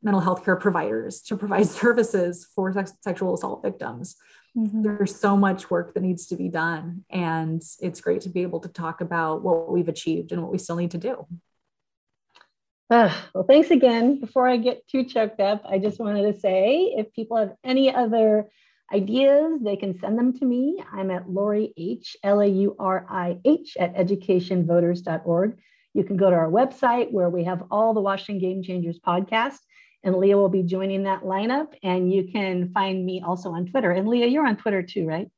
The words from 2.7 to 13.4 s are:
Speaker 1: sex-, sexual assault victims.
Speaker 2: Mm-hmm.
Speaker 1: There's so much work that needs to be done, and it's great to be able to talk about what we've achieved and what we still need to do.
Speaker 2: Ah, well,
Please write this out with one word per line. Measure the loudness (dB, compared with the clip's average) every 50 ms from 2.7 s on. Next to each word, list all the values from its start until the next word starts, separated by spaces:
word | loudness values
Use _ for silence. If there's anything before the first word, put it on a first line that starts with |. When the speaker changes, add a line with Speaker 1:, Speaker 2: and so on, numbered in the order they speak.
| -2
Speaker 1:
sex-, | -2 -4 -6 -8 _
sexual | -6 -6 -4 -2 -2 -2 -2
assault | -2 -4 -8 -8 -6 -6
victims. | -6 -6 -6 -10 -10 -10 -10 -12 -12 -14 _ _ _ _ -20 _ _ _
Speaker 2:
Mm-hmm. | -2 -2 -2 0 0 0
Speaker 1:
There's | 0 0 0 -2 -2 -2 -2
so | 0 2 4
much | 4 4 2 2 -2 -4 -4
work | -4 -4 -4 -4 -6
that | -4 -2
needs | -2 -2 -4 -6
to | -10 -8
be | -6 -6 -6
done, | -4 -2 -2 -2 -4 -4 -8 -10 -12 -14 -16 _
and | -6 -4 -2 -2 -2 -2 -2 -2 -4 -4 -6 -8 -12 -8
it's | -8 -8 -8 -6 -2
great | -2 -2 -2 -2
to | -6
be | -4 -4 -4
able | -4 -6 -8
to | -10 -10
talk | -12 -8 -8 -8 -6 -8
about | -8 -4 -2 -2 -2 -2 -2 -2 0
what | 0 0 0 0 0 -2
we've | -2 0 -2
achieved | -4 -6 -4 -4 -2 -2 -4 -6
and | -6 -6 -6
what | -4 -6
we | -6
still | -6 -6 -4
need | -4 -4 -4
to | -4 -6
do. | -6 -6 -6 -6 -10 _ -16 -18 _ _ _ _ _ _ _ _ _ _ _ _ _ _ _ _ _ _ _ _ _ _ _ _ _ _ _ _ _ _
Speaker 2:
Ah, | 6 6 6 6 2 -2 -10 -8 _
well, | -4